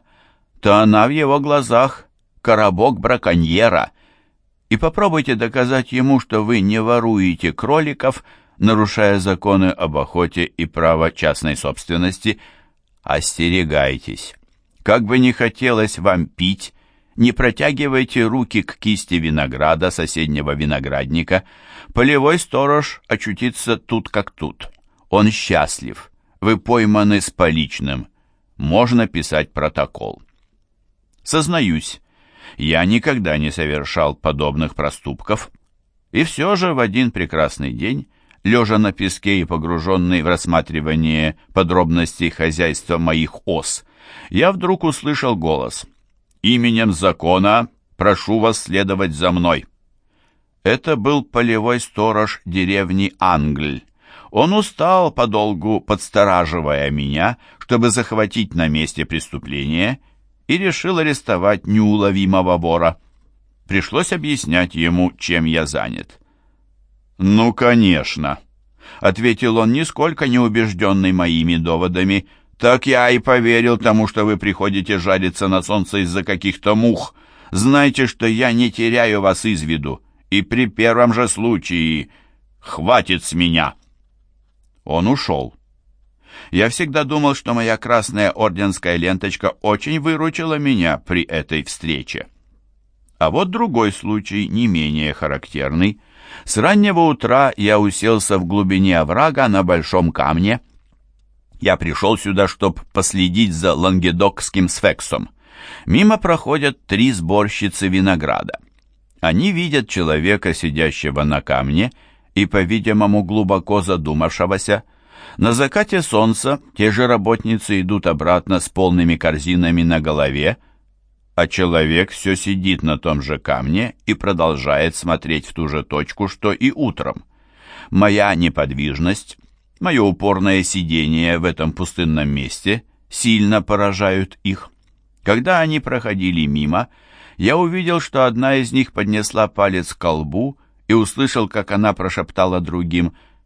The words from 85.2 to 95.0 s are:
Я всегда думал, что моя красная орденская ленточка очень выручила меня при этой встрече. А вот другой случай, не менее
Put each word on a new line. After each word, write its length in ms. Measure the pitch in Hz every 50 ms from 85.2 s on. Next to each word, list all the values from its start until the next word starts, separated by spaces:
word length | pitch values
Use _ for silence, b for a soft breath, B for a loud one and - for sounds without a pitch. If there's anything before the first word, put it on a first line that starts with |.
| - - 87 71 65 58 - _ _ _ _ _ _ _ _ _ _ _ _ _ B B B B B B
Я 160 | - 87 104 120
всегда 340 | 120 - 180 151 135 156 147
думал, 320 | 131 151 151 147 143 139
что 180 | - - 120 120
моя 240 | 117 113 113 113 107
красная 540 | - 117 120 117 104 - - 104 104 95
орденская 640 | - - 110 107 85 90 101 98 92 - - 90 87 87
ленточка 560 | 82 90 95 92 - 98 87 - - 95 - _
очень 380 | - 104 104 107 - 147 156 160
выручила 580 | 139 160 160 151 156 160 156 - 165 160 156 147
меня 400 | 147 139 131 104 85 82 76 -
при 260 | - - 90 87 80
этой 400 | - 85 80 71 - 80 78 73
встрече. 640 | - - - - 80 78 67 64 - - - - - _ _ _ _ _ _ _ _ _ _ _ _ _ _ _ _ _ _
А 120 | 82 78
вот 200 | 82 147 196 185
другой 420 | 180 - 240 220 139 117 113 104 98
случай, 540 | - - 101 104 107 98 - 98 104 101 -
не 200 | - 110 120 113
менее 460 | 92 80 78 76 73 78